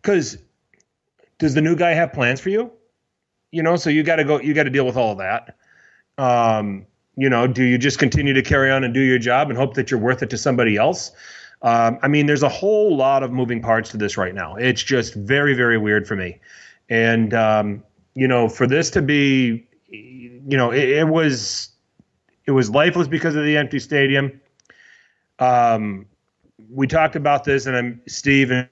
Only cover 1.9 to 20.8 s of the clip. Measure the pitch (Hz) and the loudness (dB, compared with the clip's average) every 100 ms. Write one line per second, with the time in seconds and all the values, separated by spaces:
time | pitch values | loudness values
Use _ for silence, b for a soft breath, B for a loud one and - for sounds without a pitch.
1.9 | 160 170 143 120 135 190 202 240 - _ | 2 -2 0 -2 -2 -2 -2 -4 -10 _
2.9 | _ _ _ _ _ _ 165 160 175 165 | _ _ _ _ _ _ -2 0 0 2
3.9 | 151 156 160 151 147 131 151 143 135 127 | 2 2 2 2 0 0 0 0 0 0
4.9 | 123 117 98 95 113 - - b b b | 0 -2 -2 -6 -6 -8 -20 b b b
5.9 | b b - 131 123 117 110 104 98 - | b b -4 0 2 2 0 -2 -8 -14
6.9 | _ _ - 135 120 123 120 127 123 139 | _ _ -2 0 2 2 2 2 2 0
7.9 | 131 143 143 143 135 131 143 135 135 127 | 2 0 2 0 0 2 2 2 2 0
8.9 | 120 135 127 117 123 147 120 135 - 123 | 0 2 2 2 0 0 -2 -4 -4 -4
9.9 | 120 110 127 123 113 147 123 117 104 113 | -2 0 -2 -4 -4 -2 0 0 2 0
10.9 | - - B B B B B 120 117 117 | -2 -10 B B B B B 0 2 2
11.9 | 113 143 147 147 147 139 - 196 214 208 | 0 0 2 2 2 0 0 0 2 2
12.9 | 151 135 139 131 127 120 117 117 113 113 | 2 2 0 0 -4 -4 -4 0 0 0
13.9 | 113 104 101 92 98 82 90 127 123 - | -6 -6 -4 -6 -6 -10 -4 -2 -2 -2
14.9 | 131 104 104 101 139 143 131 120 113 107 | -2 -2 -8 -2 0 2 2 2 2 2
15.9 | 104 101 98 90 - B B B B _ | 0 0 -6 -8 -12 B B B B _
16.9 | 113 117 113 110 113 110 107 104 104 - | 0 2 2 0 0 2 2 -2 -6 -14
17.9 | _ _ - 131 123 113 - 127 143 160 | _ _ -2 0 2 0 0 0 0 0
18.9 | 196 143 147 139 135 127 113 _ _ _ | -2 0 0 2 2 0 -2 _ _ _
19.9 | 107 113 127 120 123 139 135 120 123 | -20 -20 -20 -20 -18 -4 0 2 2